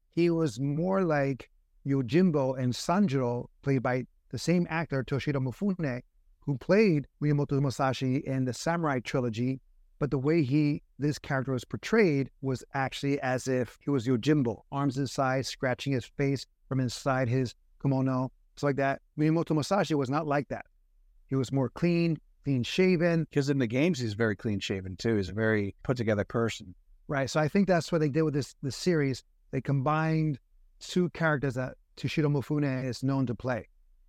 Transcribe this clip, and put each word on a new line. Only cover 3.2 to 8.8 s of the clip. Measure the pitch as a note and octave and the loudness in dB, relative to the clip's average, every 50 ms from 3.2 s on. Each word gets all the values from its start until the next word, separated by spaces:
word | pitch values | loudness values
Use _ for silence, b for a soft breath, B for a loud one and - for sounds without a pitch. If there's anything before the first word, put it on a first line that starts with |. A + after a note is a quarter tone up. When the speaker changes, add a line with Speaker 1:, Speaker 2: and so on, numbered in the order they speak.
| B2+ A#2+ A#2+ A#2+ - - _ _ | 0 0 -2 -4 -6 -10 _ _
Speaker 1:
played | - C#3+ C#3 C3 A2+ | -2 0 0 2 2
by | C3 B2 B2+ B2 - _ _ _ _ | 0 0 -2 -2 -6 _ _ _ _
the | - A#2+ | -10 -4
same | - - E3+ F3+ F3 E3+ | 0 2 2 2 2 0
actor, | D#3+ E3 E3+ - - C3+ B2+ | -2 -4 -4 -2 -4 -4 -4
Toshiro | - C#3+ C3+ - - C#3+ C#3+ | -2 -2 -4 -2 -2 -2 -2
Mifune, | C3 C3 A#2+ - G3 G#3 F#3+ - E3 C#3+ B2 B2 - _ _ _ _ _ _ _ | -2 -4 -4 -4 -2 -2 -2 -2 -4 -4 -6 -6 -10 _ _ _ _ _ _ _
who | - - C#3+ B2 | -6 -6 -6 -4
played | - - F3+ G#3 A3+ G#3 E3 D3 C3 - _ - | 0 2 4 6 6 6 4 2 0 -4 _ -4
Miyamoto | - D3 D3 C#3+ C#3+ - D3 C3+ | 0 0 2 2 0 0 0 0
Musashi | C#3+ C#3 A#2+ - C#3+ C3 B2+ - C3+ C3 B2+ C#3 | 2 0 0 0 0 0 0 0 0 0 0 0
in | - - C3+ C3+ C3 | -2 -2 -2 -2 -2
the | B2+ A#2 | -2 -4
Samurai | - - E3 E3 F3 | -4 -2 -2 -2 0